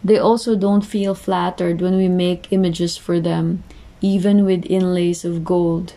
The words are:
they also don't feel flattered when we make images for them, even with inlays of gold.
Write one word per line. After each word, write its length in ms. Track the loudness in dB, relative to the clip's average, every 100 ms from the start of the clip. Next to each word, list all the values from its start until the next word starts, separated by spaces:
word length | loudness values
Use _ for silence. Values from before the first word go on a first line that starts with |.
they 140 | 2 2
also 400 | 4 0 0 0
don't 240 | 2 0
feel 340 | 0 -4 -4 -4
flattered 640 | -4 -2 -2 -2 -2 0
when 160 | 0 2
we 140 | 2
make 420 | 2 0 -2 -2
images 460 | 0 0 0 -4 -4
for 240 | -4 -2
them, 420 | 0 -2 -2 -4 -8 -20 -20 -4
even 420 | 0 0 2 4
with 220 | 4 0 0
inlays 540 | 0 0 0 0 -2
of 220 | -4 -6 -2
gold. 480 | 0 2 -2 -6